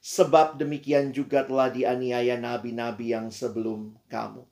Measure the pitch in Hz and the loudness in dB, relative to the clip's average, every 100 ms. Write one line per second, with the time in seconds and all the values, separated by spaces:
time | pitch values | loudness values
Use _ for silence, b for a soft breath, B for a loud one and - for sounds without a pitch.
0 | - - 165 156 156 147 151 147 139 143 | -10 2 6 8 6 2 -4 -4 2 2
1 | 139 131 127 139 135 131 131 120 110 127 | 2 -2 0 0 2 2 2 2 0 0
2 | 127 123 120 123 120 120 117 113 117 107 | 0 0 0 0 -2 -6 -6 -6 -6 -6
3 | 117 113 113 110 120 110 110 110 107 110 | -4 -4 -4 -8 -6 -4 -4 -6 -10 -16
4 | _ 113 110 107 123 | _ -8 -8 -12 -20